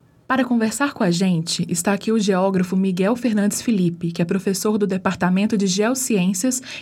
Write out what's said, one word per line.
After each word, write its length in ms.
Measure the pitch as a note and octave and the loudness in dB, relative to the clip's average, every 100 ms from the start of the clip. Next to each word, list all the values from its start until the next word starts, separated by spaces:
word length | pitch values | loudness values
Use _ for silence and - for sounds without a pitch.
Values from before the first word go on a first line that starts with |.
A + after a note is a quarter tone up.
| - _ - | -10 _ -2
Para 180 | C4 B3 | 0 2
conversar 480 | A#3+ A3 - C#4+ | 2 0 0 -2
com 100 | - | 0
a 80 | G3 | 0
gente, 540 | E3+ F#3 E3+ E3 - E3+ | 2 2 0 -2 -4 -2
está 240 | F3 - | -2 0
aqui 180 | G3+ A3 | -2 0
o 80 | A3 | 0
geógrafo 600 | G3+ F#3 G3 F#3+ F#3 F#3+ | 2 2 2 0 0 0
Miguel 400 | F#3+ F3+ F#3+ A#3+ | 0 0 0 0
Fernandes 440 | B3 G#3 G#3 G#3 | 0 2 0 0
Felipe, 520 | - G#3 F3 E3+ E3+ | 0 2 0 0 -6
que 80 | E3+ | -2
é 40 | E3+ | -2
professor 520 | F#3+ G3+ F#3+ G#3+ G#3+ | 0 -2 -2 0 0
do 100 | G3 | 0
Departamento 680 | F#3 F#3+ F3+ F3+ F#3 G#3+ G#3 | -2 -2 0 2 2 2 0
de 100 | G3 | 0
Geociências 960 | F#3 G#3+ C4 - G#3+ F3+ G3+ B3+ B3 - - | 0 0 0 0 0 0 0 -2 -4 -8 -10